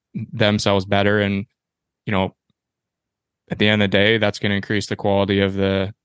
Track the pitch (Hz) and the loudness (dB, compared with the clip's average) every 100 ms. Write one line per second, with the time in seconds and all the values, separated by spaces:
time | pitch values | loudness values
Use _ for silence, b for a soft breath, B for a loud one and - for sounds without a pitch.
0 | _ - 113 113 107 104 107 101 98 101 | _ -12 -8 -2 0 2 2 0 0 0
1 | 101 104 101 98 - _ _ _ _ _ | 2 0 0 -2 -8 _ _ _ _ _
2 | - 98 95 - _ _ _ _ _ _ | -6 -2 -2 -6 _ _ _ _ _ _
3 | _ _ _ _ - - 104 107 98 98 | _ _ _ _ -10 0 2 2 2 2
4 | 104 113 104 - 107 101 - 107 - 104 | 2 2 0 -2 -2 -2 -2 -4 -4 -4
5 | 104 98 98 98 98 98 98 98 95 - | 0 0 2 2 0 0 -2 0 -4 -8